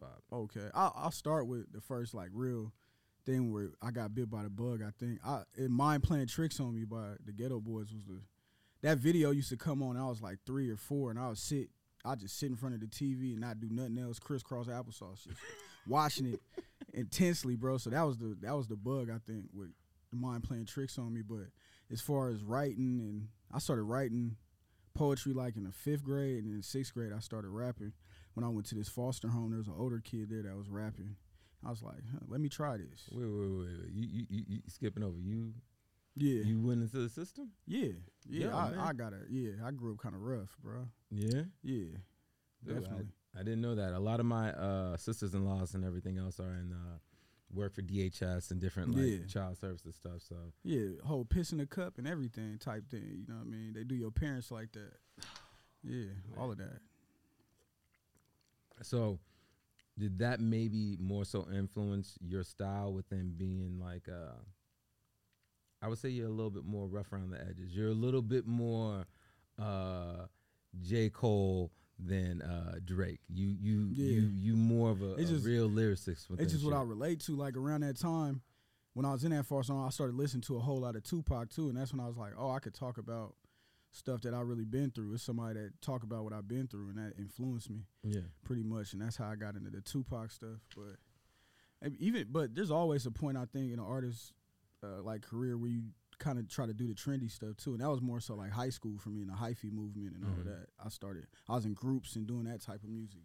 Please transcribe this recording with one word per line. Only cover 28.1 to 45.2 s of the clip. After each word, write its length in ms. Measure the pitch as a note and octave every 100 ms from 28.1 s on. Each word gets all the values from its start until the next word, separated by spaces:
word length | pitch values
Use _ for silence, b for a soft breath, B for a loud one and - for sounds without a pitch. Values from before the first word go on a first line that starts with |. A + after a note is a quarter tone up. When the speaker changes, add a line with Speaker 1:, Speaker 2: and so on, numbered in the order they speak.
| b b A#2
Speaker 2:
When 80 |
I 60 | A#2+
went 160 | G#2+ G2+
to 80 | G#2+
this 140 | G#2+
foster 380 | - B2 C3 A2+
home, 220 | A#2 A2+
there 80 | A2+
was 80 | G#2
an 80 | E2
older 220 | B2+ A#2
kid 300 | - A#2 G#2+
there 120 | A2
that 120 | G2+ G2
was 140 | G2+
rapping. 460 | G2+ A2 G#2 G2+ G2+ - b b b B2
I 40 |
was 120 | A2
like, 160 | - - A2+
"Huh, 80 | C3+ -
let 140 | B2+
me 80 | D3
try 280 | - D3 A2
this." 300 | C#2+ - -
Speaker 1:
Wait, 140 | A#2+ A#2
wait, 240 | G#2 G2
wait, 180 | F#2+ F2+ E2+
wait. 100 | E2
You, 140 | G2 A#2
you, 140 | A2 A2+
you, 140 | G2+ -
you 120 | G#2 -
skipping 360 | - A2 G#2
over. 140 | G2+ F2
You, 340 | F#2 A2 A2+ A#2 - _ _ _ _ C#3
Speaker 2:
Yeah. 260 | C#3+ A#2+
Speaker 1:
you 160 | G#2+ A2
went 220 | A#2+ A#2+
into 160 | A2+ C3
the 120 | A#2+
system? 420 | C3+ F3+ C#4 B3+ - -
Speaker 2:
Yeah. 240 | A3+ D#3 F2 F2+ _ -
Yeah, 200 | D3+ F#3+
Speaker 1:
Yo, 80 | D3+
Speaker 2:
I, 120 | D3+
Speaker 1:
man. 80 | F3+
Speaker 2:
I 140 | D#3+
got 200 | B2+ A2
a, 60 | G2 G#2
yeah, 220 | B2+ A2+ G2+ A#2+
I 60 |
grew 220 | C3+ A#2
up 80 | G#2
kinda 160 | G#2+ F#2+
rough, 400 | A2+ B2 F#2+ -
bro. 260 | G#2+ A#2 B2 - _
Speaker 1:
Yeah? 320 | G#2 G#2+ C3 F3+ -
Speaker 2:
Yeah, 220 | C3+ B2 E2+ F#2+ F#2 _ _ _ _ _ A#2+
Speaker 1:
Dude, 120 | -
I, 20 |
Speaker 2:
definitely. 280 | F#2+ G2+ G#2 - _ F#2+
Speaker 1:
I 80 |
didn't 180 | G2+ A2+
know 140 | A#2+ A2
that. 180 | F#2
A 60 | F2+
lot 200 | G#2 A#2
of 60 | A#2
my, 260 | A2+ A2
uh, 460 | - G2 F#2+ F#2 F2
sisters-in-laws 760 | - A2+